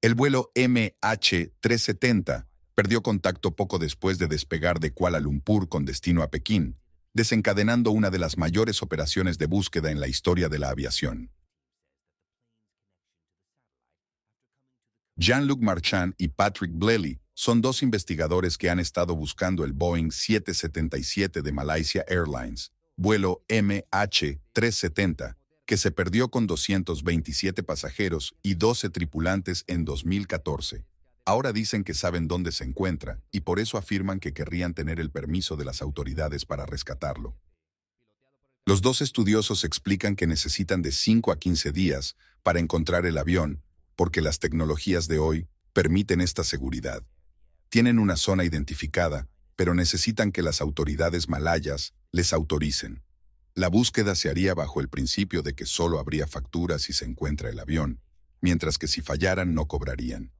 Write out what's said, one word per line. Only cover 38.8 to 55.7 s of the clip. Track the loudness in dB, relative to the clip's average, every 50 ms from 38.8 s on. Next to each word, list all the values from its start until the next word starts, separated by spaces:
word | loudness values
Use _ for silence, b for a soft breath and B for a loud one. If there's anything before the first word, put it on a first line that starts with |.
dos | 6 4 2 2
estudiosos | -2 -2 0 0 2 4 4 4 4 2 -2 -2 -2
explican | -2 -4 -4 0 0 0 2 2 -2 0
que | 0 0 0
necesitan | 0 0 -2 -2 -2 -2 0 0 0 0
de | 0 -2
cinco | -2 0 2 4 4 4 4 2
a | -2 0
quince | 0 0 0 2 0 -2
días | 0 2 2 2 2 0 -4 -8 -10 b b b b b _
para | 2 2 4
encontrar | 2 2 0 0 0 2 2 2 2
el | 2 0 0
avión, | 2 2 2 2 2 0 -4 -6 -12 _ _ _ _ _ _ -2
porque | 0 0 2 0
las | 0 0 0 0
tecnologías | -2 -2 0 0 0 0 0 -2 0 0 0 0 0 0
de | 0 0
hoy | 2 2 0 -2 -4 -8 _ _ _ _ _
permiten | 2 4 4 4 2 4 2 2 2
esta | 2 0 0 -2 -4
seguridad. | -2 -4 -4 -4 -4 -6 -4 -6 -6 -8 -8 -12 -16 _ _ _ -20 _ _ _ _ _ _ _ _
Tienen | 4 4 6 6 6 6
una | 4 4 2
zona | 2 2 2 2 2 2
identificada, | 0 0 -2 -4 -4 -6 -6 -6 -4 -2 0 0 0 0 -4 -6 -8 _ _ _ _ _
pero | 0 0 2 2
necesitan | 2 2 2 0 0 0 0 0 2 0 0
que | 0 0 0
las | 0 0 -2
autoridades | -2 -4 -2 -2 -2 -2 0 0 0 0 0 0 -2 -2
malayas | -2 -2 0 0 0 0 0 -2 -6 -6 -6 -10 _ _ _ _
les | -2 0 0 2
autoricen. | 2 0 0 0 0 0 0 0 -2 -4 -6 -6 -12 -14 -18 _ _ _ _ -20 _ _ _ _ _
La | 0 0 4
búsqueda | 4 4 4 4 2 2 2 2 2
se | 0 0 0
haría | 0 2 2 2 2
bajo | 0 -2 -4 -2 -4
el | -4 -4
principio | -2 -4 -2 -2 0 0 -2 0 0 -4
de | -4 -4 -6
que | -8 -6
solo | -6